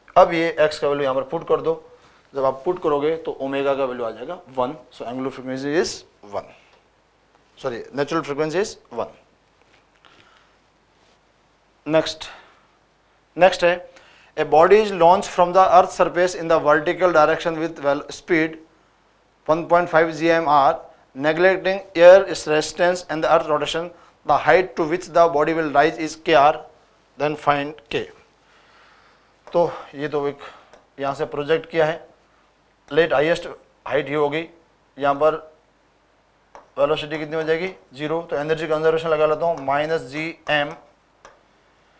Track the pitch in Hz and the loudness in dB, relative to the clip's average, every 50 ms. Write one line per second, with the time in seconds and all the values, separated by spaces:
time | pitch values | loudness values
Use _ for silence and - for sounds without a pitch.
0 | _ - - 175 185 175 170 165 165 165 151 147 151 151 - - 156 143 143 143 | _ 0 4 4 4 4 4 -2 -2 -2 0 0 0 0 0 -2 -4 -2 -2 -2
1 | 143 131 131 135 127 - - 165 160 - 160 147 139 160 165 - - - - _ | -2 -2 -2 -4 -4 -6 -8 -8 -2 -2 -2 -2 0 -2 -4 -6 -8 -20 -20 _
2 | _ _ _ _ _ _ - 139 131 135 131 - - 185 180 180 - 160 147 143 | _ _ _ _ _ _ -6 -2 -2 -2 -2 -2 -4 -4 -4 -2 -2 -2 -2 0
3 | 143 156 160 160 - 156 - - 135 135 139 139 139 139 139 135 135 127 123 120 | 0 -2 -4 -4 -6 -10 -10 -8 -8 -6 -4 -4 -2 -2 -2 -2 -2 -4 -4 -6
4 | 120 113 110 110 127 151 180 185 - 139 131 131 123 127 156 - - _ - - | -8 -8 -8 -10 -12 -14 -14 -14 -16 -12 -6 -4 -4 -4 -6 -12 -18 _ -18 -14
5 | 113 113 123 131 131 135 127 135 123 131 131 131 135 143 147 175 233 - - - | -12 -12 -10 -8 -8 -8 -10 -10 -12 -10 -10 -8 -6 -4 -2 -2 -2 -2 -6 -12
6 | - _ _ _ - 104 98 92 - - - _ _ _ _ _ _ _ _ _ | -16 _ _ _ -18 -12 -12 -12 -12 -12 -18 _ _ _ _ _ _ _ _ _
7 | _ _ _ _ _ _ _ _ _ _ _ - - 135 117 110 - - 127 139 | _ _ _ _ _ _ _ _ _ _ _ -12 -10 -10 -8 -10 -12 -10 -6 -6
8 | 143 143 165 165 156 143 143 139 156 156 151 180 214 214 - - _ - 120 113 | -6 -4 -4 -6 -6 -6 -6 -4 -4 -4 -2 -4 -4 -6 -8 -16 _ -14 -8 -8
9 | 101 - - _ _ _ _ _ _ _ _ _ _ _ _ _ _ _ _ _ | -8 -8 -10 _ _ _ _ _ _ _ _ _ _ _ _ _ _ _ _ _
10 | _ - _ _ _ _ _ _ _ _ _ _ _ _ _ _ _ _ _ _ | _ -20 _ _ _ _ _ _ _ _ _ _ _ _ _ _ _ _ _ _
11 | _ _ _ _ _ _ _ _ _ _ _ _ _ _ _ _ - 147 156 160 | _ _ _ _ _ _ _ _ _ _ _ _ _ _ _ _ -6 -2 0 0
12 | 156 - - - - - - - - _ _ _ _ _ _ _ _ _ _ _ | 0 -2 -6 -14 -16 -20 -20 -20 -20 _ _ _ _ _ _ _ _ _ _ _
13 | _ _ _ _ _ _ - 156 175 185 185 - 175 170 180 175 - - - - | _ _ _ _ _ _ 0 4 4 4 4 4 0 0 0 -2 -6 -16 -20 -20
14 | _ _ _ _ _ _ - 151 156 143 147 151 170 185 202 214 220 208 196 170 | _ _ _ _ _ _ -6 -6 -2 2 4 6 6 8 6 6 4 2 2 4
15 | 165 170 185 202 196 - - 185 180 175 180 190 190 180 165 185 185 - - - | 6 6 6 4 2 -2 0 0 0 2 4 4 4 6 6 6 4 4 2 0
16 | 180 170 147 175 180 180 185 170 165 165 165 156 139 147 151 156 151 175 165 151 | 0 0 0 0 0 0 -2 -4 -2 0 0 2 4 2 2 2 2 -2 -2 0
17 | 185 180 170 156 151 156 160 156 - 175 160 156 160 160 165 156 143 143 139 147 | 0 2 4 4 4 4 2 -2 -2 -4 -4 -4 -6 -8 -6 -4 -2 -2 -2 -2
18 | - - - - - - 175 160 160 160 160 - - _ _ _ _ _ _ _ | -4 -12 -16 -10 -4 -2 0 0 0 -2 -6 -12 -20 _ _ _ _ _ _ _
19 | _ _ _ _ _ _ _ _ _ - 156 170 160 139 170 175 175 165 160 160 | _ _ _ _ _ _ _ _ _ -2 -2 -2 0 0 2 0 2 2 2 2
20 | 170 165 160 151 160 165 165 165 165 143 147 143 135 156 165 - - - - _ | 2 0 -2 -2 0 2 2 2 2 2 2 4 4 4 2 -2 -6 -18 -20 _
21 | _ _ - 131 143 156 160 165 180 190 185 165 160 185 190 196 190 - - 165 | _ _ -10 -4 -2 -2 0 4 4 2 2 2 -2 -4 -4 -6 -8 -4 2 8
22 | 170 175 185 196 196 175 156 - - 156 151 156 151 - - - 175 175 185 180 | 10 10 10 10 8 2 -6 -8 -4 -2 -2 -2 -2 -4 -4 -2 0 0 0 -2
23 | - - 151 160 160 147 156 165 160 151 151 143 143 143 - 160 175 175 - - | -6 -8 -8 -4 0 2 2 2 0 0 -4 -2 -2 -4 -6 -6 -8 -10 -14 -20
24 | _ _ _ _ - 151 147 131 - 151 160 185 185 180 - - 165 151 170 180 | _ _ _ _ -4 -2 0 0 4 4 4 4 4 0 -4 -6 -4 -4 -4 -6
25 | - 175 151 170 170 165 143 143 156 160 160 165 160 147 135 143 151 165 165 165 | -6 -2 2 2 2 4 2 0 0 0 -2 -2 -2 0 2 2 2 2 0 -2
26 | 160 151 - - - 170 160 143 139 151 160 - - - _ _ _ _ _ _ | -8 -10 -10 -8 0 2 4 6 6 4 2 0 -6 -18 _ _ _ _ _ _
27 | _ _ _ - 139 151 151 - - 147 143 143 143 147 156 - - - - 127 | _ _ _ -6 -4 -4 -4 -4 -2 0 0 0 -2 -8 -10 -14 -12 -8 -6 -6
28 | 107 - - _ _ _ _ _ _ _ _ _ _ _ _ _ _ _ _ _ | -6 -8 -14 _ _ _ _ _ _ _ _ _ _ _ _ _ _ _ _ _
29 | _ _ _ _ _ _ _ _ - - - 170 170 143 - - - - - 139 | _ _ _ _ _ _ _ _ -12 -4 0 0 0 0 -2 -8 -16 -16 -12 -10
30 | 147 147 147 147 143 143 139 - - - - - _ _ _ - _ _ _ - | -8 -6 -4 -4 -4 -4 -8 -10 -16 -20 -20 -20 _ _ _ -20 _ _ _ -8
31 | 139 139 135 135 156 - - 143 147 143 160 160 160 - 170 160 156 156 170 - | -8 -6 -4 -6 -6 -6 -6 -6 -2 0 0 -2 -2 -4 0 0 0 0 -2 -6
32 | - - _ _ _ _ _ _ _ _ _ _ _ _ _ _ _ - 143 156 | -10 -20 _ _ _ _ _ _ _ _ _ _ _ _ _ _ _ -2 2 2
33 | 170 160 135 139 151 165 170 165 - 165 127 - _ _ _ _ - - 127 147 | 2 2 2 0 2 0 0 -2 -4 -14 -16 -18 _ _ _ _ -10 -4 -4 -4
34 | 147 135 143 151 147 143 143 160 165 160 - _ _ _ _ _ _ _ _ 135 | -4 -2 -2 -2 -2 -2 -2 -4 -8 -10 -16 _ _ _ _ _ _ _ _ -4
35 | 139 143 143 139 151 156 147 - - - - _ _ _ _ _ _ _ _ _ | -2 -2 0 2 2 0 0 0 -8 -14 -20 _ _ _ _ _ _ _ _ _
36 | _ _ _ _ _ _ _ _ _ _ - - - _ - 131 143 147 156 151 | _ _ _ _ _ _ _ _ _ _ -20 -20 -20 _ -4 -2 0 0 0 -2
37 | 156 147 160 151 156 147 156 160 160 156 160 160 180 190 185 - _ _ 127 131 | -4 -8 -8 -8 -8 -6 -6 -4 -2 -2 -2 -2 -4 -8 -10 -14 _ _ -14 -10
38 | 151 147 160 170 170 165 160 143 147 156 160 151 165 151 156 156 160 160 160 160 | -6 -4 -4 -6 -6 -6 -6 -4 -2 -2 -4 -2 -2 -4 -2 0 0 0 0 0
39 | 156 165 156 151 156 156 156 143 165 170 165 147 139 135 139 147 151 156 165 156 | 0 -2 0 2 2 2 0 0 -2 -4 -4 -4 -4 -4 -2 -2 -2 -2 -4 -6
40 | 135 131 139 151 160 165 165 - - - 151 147 147 151 165 - - _ _ _ | -6 -8 -10 -8 -8 -8 -10 -10 -6 -2 -2 -2 -2 -4 -8 -16 -20 _ _ _
41 | _ _ _ _ - - _ _ _ _ _ _ _ _ _ _ _ _ _ | _ _ _ _ -20 -20 _ _ _ _ _ _ _ _ _ _ _ _ _